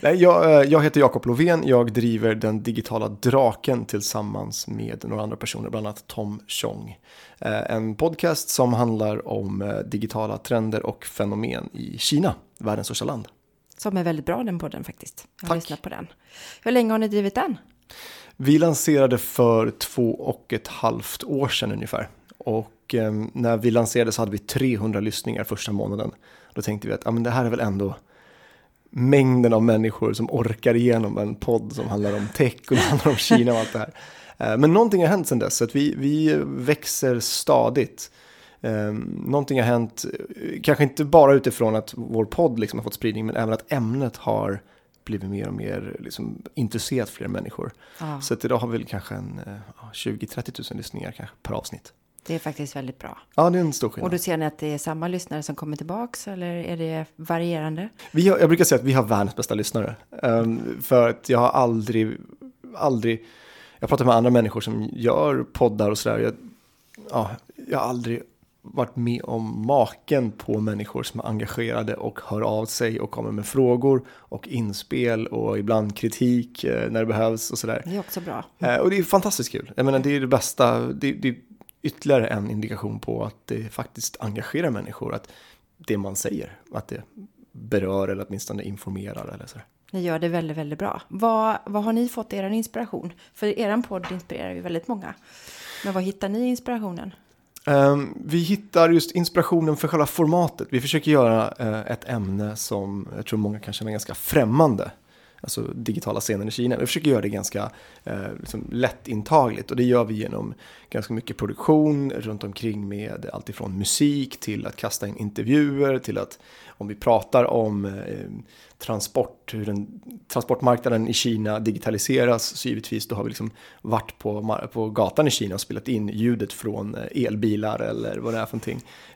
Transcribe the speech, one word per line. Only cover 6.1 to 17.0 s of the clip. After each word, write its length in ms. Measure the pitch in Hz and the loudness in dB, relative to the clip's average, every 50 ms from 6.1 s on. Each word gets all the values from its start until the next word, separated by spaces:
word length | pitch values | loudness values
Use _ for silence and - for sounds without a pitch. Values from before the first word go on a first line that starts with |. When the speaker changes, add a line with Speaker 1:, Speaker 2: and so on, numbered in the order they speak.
| - 113 107 104 104 104 - | -8 -8 -6 -6 -8 -10 -10
Speaker 1:
Chong. 520 | - - - - 107 104 104 - - 90 _ _ _ - - - - - - | -8 -8 -4 -4 -4 -6 -6 -12 -16 -18 _ _ _ -20 -20 -20 -20 -16 -8
Eh, 320 | - 110 107 107 - - - | -6 -4 -4 -4 -2 -2 -2
en 200 | 110 110 110 107 | -2 -2 -4 -2
podcast 540 | - 156 170 165 - - 165 156 156 - - | 0 0 0 0 0 0 0 0 0 -4 -4
som 240 | - - 127 123 120 | 0 2 4 4 4
handlar 540 | 110 123 117 110 107 107 107 107 - - | 4 2 2 2 0 0 0 -2 -4 -4
om, 340 | - 110 107 101 98 98 98 | -4 -4 -4 -4 -4 -4 -4
eh, 160 | 98 101 104 104 | -4 -4 -4 -4
digitala 580 | 101 110 - 104 113 104 - 107 110 107 104 | -6 -4 -4 -4 -4 -4 -4 -4 -4 -4 -4
trender 480 | 107 - - 123 113 110 110 110 107 - | -6 -4 0 0 0 0 0 -2 -2 -4
och 200 | - 110 - - | -4 -8 -8 -12
fenomen 640 | - - - 107 101 104 104 113 127 - - - - - | -12 -6 -4 -4 -2 -2 -4 -4 -4 -6 -6 -8 -10 -12
i 240 | - 60 - - | -12 -12 -10 -8
Kina, 380 | 120 - - 151 143 185 160 - - - _ _ | -4 -2 2 2 2 2 2 -2 -4 -10 _ _
världens 300 | - - 107 104 107 104 | -6 -4 -2 -2 -2 -4
största 180 | - 110 - 110 | -6 -6 -6 -4
land. 220 | 131 143 113 101 - _ _ _ _ _ _ _ _ - | -4 -6 -6 -10 -14 _ _ _ _ _ _ _ _ -14
Speaker 2:
Som 200 | - - 214 190 | -8 -6 -4 -2
är 60 | 185 170 | 0 0
väldigt 220 | 170 160 151 139 | 0 -2 -2 -2
bra, 180 | - 175 233 254 | -4 -4 -4 -4
den 160 | 214 175 165 | -4 -4 -6
podden, 240 | 170 147 - - - | -6 -8 -10 -10 -12
faktiskt. 440 | - - - - - - - - _ _ - | -12 -14 -14 -16 -16 -16 -20 -20 _ _ -12
Jag 60 | - | -4
har 80 | 170 165 | -4 -4
Speaker 1:
Tack. 80 | 165 165 | -4 -4
Speaker 2:
lyssnat 180 | - 147 - | -8 -12 -12
på 80 | - - | -12 -12
den. 180 | - - 170 - - _ _ _ - - - - - - - | -12 -12 -14 -16 -18 _ _ _ -20 -20 -20 -20 -16 -6 -2
Hur 80 | 226 | 2
länge 200 | 247 247 233 220 220 | 4 4 4 4 2
har 40 | |
ni 100 | 220 | 2